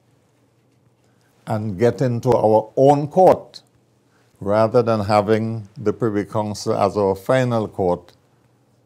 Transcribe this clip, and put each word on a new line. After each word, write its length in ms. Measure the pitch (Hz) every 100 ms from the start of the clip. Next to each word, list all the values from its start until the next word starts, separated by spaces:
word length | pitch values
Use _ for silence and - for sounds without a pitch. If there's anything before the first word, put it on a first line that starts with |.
| _ _ _ _ _ _ _ _ _ _ _ _ _ _ -
and 300 | 113 110 90
get 240 | 117 -
into 300 | 131 117 127
our 400 | 120 107 110 - -
own 320 | 135 143 151
court 540 | 185 180 - - - _ _ _ _ _ _ _ _
rather 440 | 98 107 110 123
than 160 | 113 110
having 640 | 101 104 101 110 113 113 101 -
the 160 | 104
Privy 320 | - 117 104 98
Council 480 | 110 107 101 113 110
as 200 | 101 101
our 200 | 98 98
final 520 | - 131 123 113 101
court, 460 | - 92 87 - _ _ _ _ _ _ _